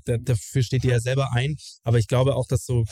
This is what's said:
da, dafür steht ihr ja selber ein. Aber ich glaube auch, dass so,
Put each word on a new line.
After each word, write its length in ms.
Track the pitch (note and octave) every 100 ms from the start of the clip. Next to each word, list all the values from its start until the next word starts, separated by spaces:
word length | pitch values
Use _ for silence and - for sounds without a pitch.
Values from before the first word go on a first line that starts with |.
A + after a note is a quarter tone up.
da, 140 | - A#2+
dafür 440 | B2 A#2 - C#3
steht 220 | B2 C3
ihr 60 | B2+
ja 100 | A#2+
selber 320 | A#2 C3 C3+
ein. 240 | B2 C3+ D3 - -
Aber 160 | - A#2
ich 80 | G#2+
glaube 300 | B2+ C3 B2
auch, 100 | B2
dass 200 | B2+ -
so, 180 | B2 A2